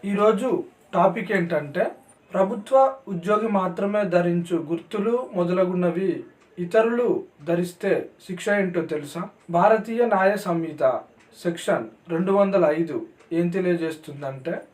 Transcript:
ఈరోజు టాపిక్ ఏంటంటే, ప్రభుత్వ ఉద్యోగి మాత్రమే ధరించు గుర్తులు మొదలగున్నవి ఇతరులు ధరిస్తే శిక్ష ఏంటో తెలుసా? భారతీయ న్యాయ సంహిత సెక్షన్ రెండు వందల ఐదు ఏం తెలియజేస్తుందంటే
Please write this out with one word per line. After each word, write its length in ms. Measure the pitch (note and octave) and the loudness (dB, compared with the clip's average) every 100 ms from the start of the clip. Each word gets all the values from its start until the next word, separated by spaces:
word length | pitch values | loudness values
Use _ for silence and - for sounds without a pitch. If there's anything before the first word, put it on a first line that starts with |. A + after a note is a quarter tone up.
| G3 | -2
ఈరోజు 580 | G3 G#3 G#3 B3+ F#3+ - _ _ | 2 4 4 0 -2 -4 _ _
టాపిక్ 380 | F3+ F#3+ A3+ F#3 | 2 2 2 -2
ఏంటంటే, 520 | G3+ E3+ D#3+ D3 C#3+ G#3+ - _ _ _ | -2 0 -2 -4 -2 -4 -4 _ _ _
ప్రభుత్వ 600 | F3+ F#3+ A#3 - C4+ C4+ C4+ - | 0 0 -2 2 4 4 2 -8
ఉద్యోగి 420 | F3+ E3+ G#3 A3 G3+ | -8 0 0 2 0
మాత్రమే 440 | F#3 F3 G3+ G#3 G3+ F3 | 0 -2 -2 0 2 2
ధరించు 420 | F3 F3 E3+ E3+ D3 | 2 0 0 -4 -2
గుర్తులు 440 | E3 - G#3+ G#3 A#3+ B3+ F#3+ | -6 -4 -2 0 0 -2 -2
మొదలగున్నవి 880 | F3 F3+ F#3 F3+ F3 E3+ F#3+ - - _ _ - | 0 2 2 2 0 0 -2 -4 -8 _ _ -10
ఇతరులు 640 | F3 A3 A3+ A#3 A#3+ - - _ D3 | 0 2 2 2 0 -2 -4 _ -4
ధరిస్తే 420 | E3+ F3+ - G3 D3+ - _ - | -2 -2 -4 -2 -2 -2 _ -14
శిక్ష 220 | F3 - G3+ | -8 -2 0
ఏంటో 200 | F#3+ E3+ D#3+ | 0 -2 -4
తెలుసా? 280 | D3+ C#3+ E3 G3+ _ - E3+ | -6 -8 -10 -12 _ -4 2
భారతీయ 480 | F#3+ A3 A3 A3+ A#3 | 4 4 0 0 2
న్యాయ 180 | G3+ F#3+ G3+ F#3 | 4 2 0 -2
సంహిత 360 | E3+ E3 D3 C3+ A#2+ - _ _ - | -4 -4 0 0 0 -8 _ _ -8
సెక్షన్ 420 | F3+ E3+ - E3+ A2+ - - | -6 -4 -2 -2 -2 -14 -8
రెండు 180 | E3 F#3 G3 | -4 2 4
వందల 260 | G3 F#3+ D#3+ D#3 | 4 4 4 2
ఐదు 180 | E3 B2+ - _ _ | -2 -4 -8 _ _
ఏం 160 | E3+ F3 F#3 | -2 0 0
తెలియజేస్తుందంటే 1000 | F3+ F3 E3 D#3 - C#3 C#3 C3+ D#3 F3+ - | 0 0 -2 -6 -12 -10 -10 -8 -8 -8 -10